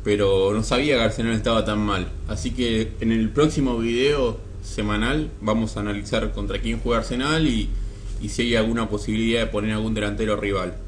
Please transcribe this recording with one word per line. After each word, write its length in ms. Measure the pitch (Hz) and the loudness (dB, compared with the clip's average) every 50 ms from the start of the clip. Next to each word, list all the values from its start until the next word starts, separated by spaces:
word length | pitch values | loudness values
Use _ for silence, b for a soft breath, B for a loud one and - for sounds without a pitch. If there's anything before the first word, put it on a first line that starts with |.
| - | 2
pero 500 | 104 104 104 101 98 98 95 95 98 104 | 2 2 4 4 4 4 4 4 4 4
no 80 | 110 | 2
sabía 340 | 110 - 123 127 143 147 139 | 2 2 2 2 4 4 4
que 60 | 120 | 4
Arsenal 320 | 113 107 110 - 113 117 113 | 4 2 0 0 0 0 0
estaba 300 | 107 - 120 113 110 95 | 0 2 2 2 2 2
tan 160 | 107 107 104 | 2 0 0
mal. 300 | 107 104 101 92 87 - - - - - | 0 0 0 -2 -2 -4 -6 -8 -6 -6
Así 240 | 107 - - 127 | -6 -4 -4 -4
que 400 | 107 120 123 117 113 110 110 110 - - | -2 -2 0 0 2 0 0 -2 -4 -2
en 120 | 120 113 | 0 2
el 160 | 113 113 110 107 | 2 2 2 0
próximo 460 | 113 143 151 156 156 156 135 127 120 | 2 2 2 2 2 0 0 0 0
video 640 | 117 113 117 117 120 131 143 147 143 127 117 107 - - - - - | 0 0 0 0 2 2 2 2 2 0 0 -2 -4 -10 -12 -12 -10
semanal 680 | - - - - 104 104 104 107 113 120 143 156 151 156 - - | -10 -8 -4 -4 -2 0 0 0 0 0 0 0 -2 -4 -8 -4
vamos 340 | 107 107 110 113 113 107 - | -2 0 2 2 0 -2 -2
a 40 | 110 | -4
analizar 520 | 104 104 101 104 104 - 123 110 104 104 | -4 -2 -4 -4 -4 -2 -2 0 0 -2
contra 300 | - 107 101 98 120 123 | -4 -4 -4 -4 -4 -2
quién 160 | 113 113 113 113 | -2 -2 -2 -2
juega 220 | - 120 117 113 | 0 0 0 0
Arsenal 460 | 113 - 127 123 135 147 156 160 160 | 0 -2 -4 -2 0 0 2 2 2
y, 220 | 139 120 110 98 - B B B B B B B B B - | 2 2 0 0 -2 B B B B B B B B B -6
y 60 | - 104 | -6 -6
si 120 | - - | -2 -2
hay 120 | 120 120 117 | 0 2 2
alguna 340 | 110 107 113 117 117 113 101 | 2 2 2 2 0 0 -2
posibilidad 520 | 104 101 - - 107 110 113 113 117 117 | -2 -4 -2 -2 0 0 2 2 2 2
de 80 | 110 110 | 0 0
poner 240 | - 104 104 110 | 0 -2 0 0
algún 200 | 107 107 110 113 | -2 -2 -2 -2
delantero 440 | 107 110 104 101 101 98 113 107 104 | 0 0 0 -2 -2 -2 0 0 0
rival. 400 | 101 104 101 98 95 90 90 87 - - | 0 0 0 0 0 -2 -4 -6 -8 -12